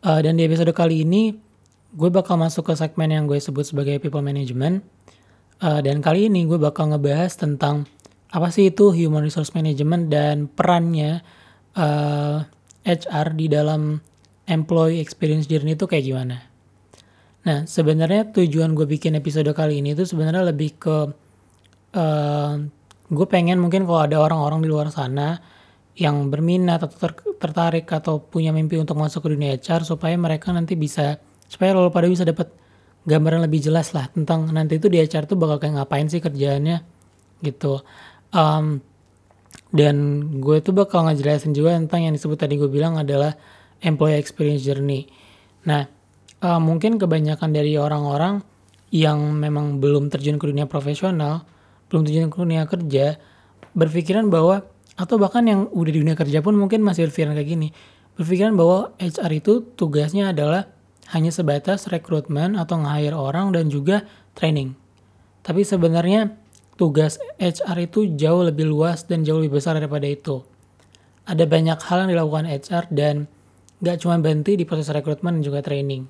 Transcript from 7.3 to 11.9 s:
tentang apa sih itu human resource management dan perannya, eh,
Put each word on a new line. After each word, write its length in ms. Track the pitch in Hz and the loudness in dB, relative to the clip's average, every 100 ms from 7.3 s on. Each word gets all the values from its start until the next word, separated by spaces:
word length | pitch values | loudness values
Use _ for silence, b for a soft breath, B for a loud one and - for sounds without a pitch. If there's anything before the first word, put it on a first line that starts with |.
| - | -2
tentang 480 | 156 143 147 147 143 _ - _ _ | -4 0 -2 -2 -6 _ -20 _ _
apa 160 | 180 170 | -4 -2
sih 240 | 170 190 | 4 2
itu 160 | 190 202 170 | 6 4 6
human 320 | 165 151 151 | 2 2 0
resource 240 | 160 151 | -2 -4
management 560 | 170 156 139 147 175 165 | -2 -2 0 0 0 0
dan 400 | 147 147 147 147 | 0 2 0 -4
perannya, 720 | - - 175 170 165 151 170 b b b b _ - | -2 2 2 2 0 -2 -4 b b b b _ -2
eh, 600 | 156 | 0